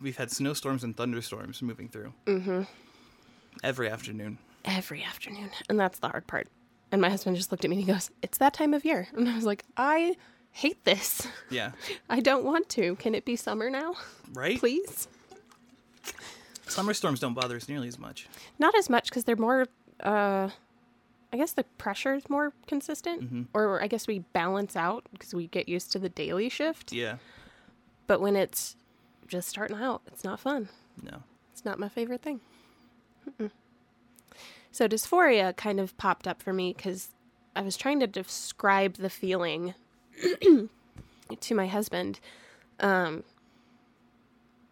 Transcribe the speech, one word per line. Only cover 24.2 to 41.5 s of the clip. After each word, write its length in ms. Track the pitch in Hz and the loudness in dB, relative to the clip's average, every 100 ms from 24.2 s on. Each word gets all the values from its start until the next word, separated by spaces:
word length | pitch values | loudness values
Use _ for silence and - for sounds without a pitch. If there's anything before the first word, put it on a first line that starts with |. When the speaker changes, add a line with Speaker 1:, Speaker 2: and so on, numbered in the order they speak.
| 175 | -2
Speaker 2:
balance 420 | 180 170 196 202 190 | -2 0 0 -2 -2
out 300 | 170 233 - - | 0 -2 -8 -20
'cause 160 | - | -10
we 140 | 175 170 | -8 -4
get 200 | 185 - | -4 -2
used 240 | 175 - | -4 -4
to 60 | 196 | -4
the 100 | 185 | -4
daily 380 | - 156 175 240 | -4 -4 -2 -2
shift. 440 | - 302 311 - | -2 -2 -4 -6
Speaker 1:
Yeah. 260 | 120 117 120 - - - - - _ _ _ - | -4 -4 -6 -12 -20 -20 -20 -20 _ _ _ 2
Speaker 2:
But 140 | 208 | 2
when 140 | 196 196 | 4 4
it's 400 | 185 - - - _ _ _ _ - | 2 -2 -8 -10 _ _ _ _ -8
just 220 | 180 175 | -6 -6
starting 280 | 196 214 208 | -6 -6 -2
out, 240 | 262 - - | -2 -4 -8
it's 160 | - | -10
not 160 | 185 208 | -8 -4
fun. 300 | 269 285 202 - _ - | -2 -2 -4 -12 _ -18
Speaker 1:
No. 220 | - - - _ _ | -16 -16 -18 _ _
Speaker 2:
It's 140 | - 214 | -10 -8
not 140 | - | -6
my 100 | 202 | -6
favorite 320 | - 233 247 | -4 -4 -6
thing. 180 | 302 262 - - _ _ _ _ _ _ - | -6 -8 -10 -20 _ _ _ _ _ _ -14
Mm-mm. 240 | - 208 - _ _ _ _ _ _ - - - - - | -8 -8 -8 _ _ _ _ _ _ -20 -20 -20 -20 -10
So 160 | - 220 | 0 0
dysphoria 680 | 220 - 349 330 226 190 - | 0 2 4 6 6 4 0
kind 220 | 214 196 | -2 0
of 180 | 190 - | -2 -2
popped 300 | 196 175 190 | 0 0 -2
up 120 | 170 | -6
for 120 | - | -2
me 200 | 190 180 - | -2 -2 -4
'cause 340 | 190 185 - - _ _ _ - | -6 -8 -10 -18 _ _ _ -6
I 60 | |
was 160 | 196 185 | -4 -2
trying 220 | 269 285 | 0 2
to 80 | 240 | 2
describe 880 | 196 185 - - - 202 196 196 180 | -2 -8 -8 -10 0 4 6 4 0
the 140 | 190 | -6
feeling 640 | - 190 185 175 156 175 - _ _ _ - | -4 -2 0 0 -2 -4 -8 _ _ _ -2
<clears throat> 0 | 359 359 392 285 214 _ _ - - _ - - | -2 6 10 10 8 _ _ -20 -20 _ -14 -8
to 160 | - | -2